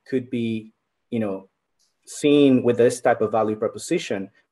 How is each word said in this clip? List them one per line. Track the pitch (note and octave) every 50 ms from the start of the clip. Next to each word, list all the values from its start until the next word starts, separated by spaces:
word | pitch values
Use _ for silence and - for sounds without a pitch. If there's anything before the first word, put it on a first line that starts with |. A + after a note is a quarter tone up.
| _
could | - C3+ C3 A#2 B2+
be, | C3 A#2+ A#2 A2+ A2+ A2 A2 A2 _ _ _ _ _ _ _ -
you | B2 A2+
know, | G#2+ G2+ F#2+ F#2+ F#2+ _ _ _ _ _ _ _ _ _ _ _ _
seen | - - - - D3 C#3+ D3 C#3+ C3+ C3 B2 A2+
with | A#2+ A#2+
this | A#2 A#2 B2+ B2+ -
type | - C3+ A2+ -
of | A2 G#2 A2+
value | A2 A2 G#2+ G#2+
proposition." | G#2+ A2+ G#2 - G#2+ - - E3 F#3 - - A#2+ G2 F#2+ F#2+ _ _ _ _